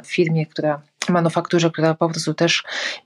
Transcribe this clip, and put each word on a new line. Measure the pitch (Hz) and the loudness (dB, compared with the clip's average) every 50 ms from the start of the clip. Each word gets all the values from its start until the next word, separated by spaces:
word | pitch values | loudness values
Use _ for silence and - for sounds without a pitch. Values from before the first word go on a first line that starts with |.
| - | -6
firmie, | - - - 175 160 165 160 156 | -4 0 0 2 2 2 0 0
która | - _ - 151 151 147 147 - _ _ _ - - 180 | -2 _ -2 -2 -2 -2 -2 -6 _ _ _ -2 0 2
manufakturze, | 175 170 165 - 175 170 - - 175 165 165 | 2 2 2 0 0 -2 0 0 2 2 2
która | 160 - 156 160 156 | 2 2 2 2 2
po | - 170 165 | 2 0 -2
prostu | 160 165 - 156 156 | -2 -2 -4 -4 0
też | - 170 170 - - - - - - - - - - - | 0 0 0 0 -2 -4 -6 -8 -8 -6 -6 -8 -4 -2